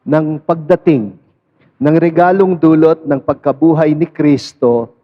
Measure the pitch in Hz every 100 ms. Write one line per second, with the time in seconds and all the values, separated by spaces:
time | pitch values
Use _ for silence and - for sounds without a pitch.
0 | - 156 156 151 - 170 151 175 175 139
1 | 104 - _ _ _ _ _ _ 143 165
2 | 170 160 180 190 185 170 160 160 160 160
3 | 156 139 - 143 143 135 160 156 151 151
4 | 165 - 151 135 - _ 123 120 117 _